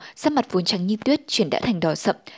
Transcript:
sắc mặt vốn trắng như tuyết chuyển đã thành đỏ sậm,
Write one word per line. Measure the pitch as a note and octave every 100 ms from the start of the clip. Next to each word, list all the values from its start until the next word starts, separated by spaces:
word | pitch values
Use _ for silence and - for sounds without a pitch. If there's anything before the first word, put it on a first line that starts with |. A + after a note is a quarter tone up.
| - -
sắc | D#4
mặt | D4 -
vốn | F#3 F3
trắng | G3 F3+
như | G#3+ -
tuyết | D4 -
chuyển | - E3+
đã | -
thành | - F#3
đỏ | D#3+ D#3
sậm, | - - -